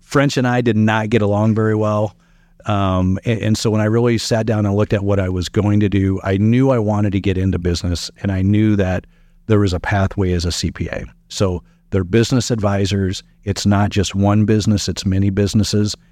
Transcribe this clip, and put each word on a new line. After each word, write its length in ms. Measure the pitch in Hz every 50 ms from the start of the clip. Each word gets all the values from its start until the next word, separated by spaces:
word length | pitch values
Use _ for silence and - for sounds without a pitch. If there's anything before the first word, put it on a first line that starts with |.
French 360 | _ _ - 143 139 143 - 147
and 80 | 127
I 160 | 123 123 123
did 160 | 123 120 110 107
not 320 | 107 110 110 110 110 107
get 120 | 113 107 104
along 320 | 101 101 104 107 110 107
very 180 | 107 110 110 107
well. 420 | 107 107 104 107 104 107 101 - _ _ _ _ _ _ _ _ _ -
Um, 520 | - 107 101 98 95 92 92 92 92 95 95 -
and, 160 | 120 117 107
and 160 | 95 110 107 -
so 140 | - 117
when 100 | 104 107
I 40 | 107
really 320 | 107 110 117 120 123 117 110
sat 280 | - - 120 110 110
down 200 | 110 110 107 107
and 100 | 101 98
looked 180 | 104 107 - -
at 100 | 101 98
what 160 | 101 101 98
I 80 | 95 92
was 200 | 92 90 85 -
going 300 | - 107 98 104 104 104
to 100 | 104 101
do, 300 | 92 101 95 95 95 92
I 160 | - 95 98 98
knew 320 | 104 110 117 127 135 135
I 80 | 131 120
wanted 340 | 107 104 107 104 104 104 92
to 60 | 101
get 160 | 87 98 92
into 220 | 92 92 98 90 87
business, 540 | 87 90 85 82 - 87 85 - - - - -
and 100 | - 98
I 100 | 95 92
knew 340 | 95 98 104 104 107 107 104
that 320 | 101 95 92 92 87 - - _ _ _ _ _ _ _ -
there 120 | 110 104
was 140 | 104 98 87
a 60 | 82
pathway 520 | - - - 101 95 95 - - 98 90
as 140 | 90 87 82
a 60 | 87
C 200 | 82 - - 80
P 160 | 73 - 85 82
A. 140 | - - - - - _ _ _
So 340 | - - 104 95 90 87 - _ _ _ _ _
they're 140 | - 95 95
business 480 | 87 104 113 117 - 135 127 117 -
advisors. 720 | 123 110 101 101 101 98 101 92 101 98 98 92 95 - - _ _ _ _
It's 220 | 104 95 - -
not 240 | 101 101 98 104 98
just 240 | - 104 95 - -
one 320 | 98 98 101 101 107 107
business, 420 | 104 110 107 98 110 107 101 - -
it's 180 | 90 - -
many 260 | 98 95 98 98 101
businesses. 640 | 95 101 101 98 - 110 101 - - 104 104 104 - - _ _